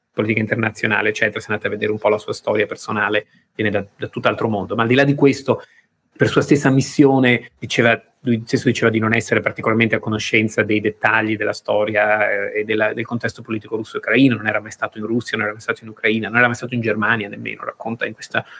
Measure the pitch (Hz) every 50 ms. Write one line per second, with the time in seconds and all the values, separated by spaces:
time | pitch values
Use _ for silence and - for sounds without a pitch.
0 | _ _ _ - 107 110 113 113 110 107 107 107 113 110 - - - 113 107 101
1 | 104 110 107 - 113 107 - 107 - - 107 104 - 110 101 101 107 107 107 107
2 | - 107 104 107 - - 101 - - 107 104 104 101 - - - - - 107 104
3 | 104 101 107 104 - _ _ _ _ _ _ - 110 104 98 101 98 - _ -
4 | 117 113 - 120 120 117 107 - 123 113 107 101 92 - - 113 113 113 123 135
5 | 143 139 139 143 147 139 123 - - - 120 - - - _ _ _ _ _ _
6 | _ _ - - 135 117 - 185 160 - 151 131 - 139 135 135 131 - - -
7 | 143 135 135 131 131 123 123 113 - - _ _ - - - - 117 117 113 110
8 | - _ _ _ - 123 117 110 117 - - 120 - 131 113 - 123 113 110 113
9 | 110 113 117 117 - - 117 110 - 104 - - - 113 113 113 117 110 113 104
10 | - 110 107 107 - - - 110 107 104 - - 107 104 107 104 104 107 - -
11 | - 110 110 113 110 107 110 101 104 104 107 - - - 104 104 107 110 107 104
12 | 107 107 107 107 104 101 101 101 101 104 104 107 107 110 107 107 107 107 110 -
13 | 117 - 120 113 - 113 - - 117 - 113 107 - - 113 110 110 - - 110
14 | - 104 110 131 139 131 113 107 107 110 107 107 104 107 - - 113 107 - 110
15 | 107 107 113 120 117 - - 110 104 104 107 113 - - 113 - 117 110 107 -
16 | - 110 110 113 104 98 113 120 123 120 117 - 127 117 - 117 113 113 104 110
17 | 104 107 117 110 101 101 117 113 113 110 107 - - - - - - 113 117 117
18 | 113 113 110 - - - - 113 - - -